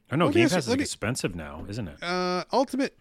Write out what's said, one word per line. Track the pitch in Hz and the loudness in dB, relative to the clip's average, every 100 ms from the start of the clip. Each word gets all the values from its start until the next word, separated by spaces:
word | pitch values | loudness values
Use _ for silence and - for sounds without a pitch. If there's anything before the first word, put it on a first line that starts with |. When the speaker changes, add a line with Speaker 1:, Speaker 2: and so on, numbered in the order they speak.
| _ | _
Speaker 1:
Or | 139 | 2
no, | 180 | 4
Speaker 2:
Let | |
me | 294 | 6
Speaker 1:
Game | 339 | 6
Speaker 2:
ask | |
you, | 180 | 4
Speaker 1:
Pass | |
is | 151 | 2
Speaker 2:
let | 262 | 0
me | |
Speaker 1:
expensive | 277 - 101 - - 85 | -2 -2 -2 -2 -4 -6
now, | 73 76 85 | -10 -12 -8
isn't | 107 92 | -8 -8
it? | - | -8
Speaker 2:
Uh, | 170 180 180 180 160 | -4 -2 0 -2 0
Ultimate, | 226 269 262 262 - | 0 0 0 -4 -4